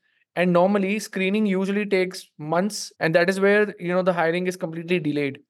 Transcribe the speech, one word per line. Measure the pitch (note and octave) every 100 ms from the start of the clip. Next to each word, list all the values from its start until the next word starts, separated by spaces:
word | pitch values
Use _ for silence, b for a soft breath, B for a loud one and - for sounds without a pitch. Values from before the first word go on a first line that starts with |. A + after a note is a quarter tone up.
| _ _ _ -
And | F3+
normally, | F3 F#3 G#3 F#3+ G#3+
screening | G#3 G3 F#3+ G#3 G#3+
usually | F#3 F#3+ G3+ G#3
takes | G3 F#3 F#3 - -
months, | D3+ E3+ G#3 - - -
and | E3
that | E3+ F3
is | F#3+
where, | G3 G#3 G#3 -
you | E3+
know, | F3+
the | F#3
hiring | E3+ E3 F3 F3+
is | F3+
completely | E3+ E3 E3 F3+
delayed. | D3+ D3 C#3+ C#3+